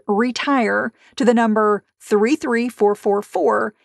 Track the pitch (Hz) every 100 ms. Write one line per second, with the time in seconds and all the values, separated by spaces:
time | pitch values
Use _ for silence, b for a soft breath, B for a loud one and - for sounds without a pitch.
0 | - 208 254 233 285 269 202 208 240 b
1 | b - 214 233 226 214 214 202 _ _
2 | - 208 226 311 285 233 240 - 202 202
3 | 208 202 - 185 - 208 220 b